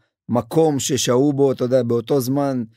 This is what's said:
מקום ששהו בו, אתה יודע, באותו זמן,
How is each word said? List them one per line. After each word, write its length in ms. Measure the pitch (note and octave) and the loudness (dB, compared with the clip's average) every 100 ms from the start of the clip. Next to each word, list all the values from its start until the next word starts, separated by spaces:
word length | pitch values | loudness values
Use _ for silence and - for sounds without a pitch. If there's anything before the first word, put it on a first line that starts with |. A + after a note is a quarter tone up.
| _ _ - | _ _ -4
מקום 500 | A#2+ A2+ D#3 D#3+ C3+ | -4 0 2 2 0
ששהו 540 | - B2+ - B2 D3 | -2 -2 0 2 2
בו, 200 | C#3 C#3 | 2 0
אתה 120 | A#2+ | 0
יודע, 180 | B2+ C3 | 0 0
באותו 380 | A#2 A#2+ A#2+ D3 | 0 -2 0 -2
זמן, 440 | B2 C#3 C#3 B2+ A2+ | 0 -2 -2 -4 -6